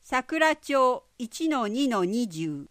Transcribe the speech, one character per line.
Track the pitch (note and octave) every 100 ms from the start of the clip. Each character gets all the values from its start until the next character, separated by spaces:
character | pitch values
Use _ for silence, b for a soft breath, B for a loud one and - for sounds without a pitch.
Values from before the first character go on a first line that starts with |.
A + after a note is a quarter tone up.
桜 | - B3+ B3+ D#4+ D#4+
町 | D4+ - C#4 B3+ B3+ _ _
一 | A#3 - D#4+
の | D4 G#3+
二 | A3+ C#4
の | A3
二 | F3+ A3 A#3+
十 | D#3+ D#3+ C#3+ C#3